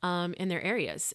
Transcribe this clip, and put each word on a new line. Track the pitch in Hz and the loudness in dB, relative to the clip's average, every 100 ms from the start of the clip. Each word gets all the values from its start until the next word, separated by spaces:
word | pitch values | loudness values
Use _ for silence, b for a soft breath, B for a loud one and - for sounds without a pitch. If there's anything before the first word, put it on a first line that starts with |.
um, | 180 175 175 | 0 2 0
in | - 190 | 0 0
their | 175 | 0
areas. | 185 233 117 76 - | 2 0 0 -2 -4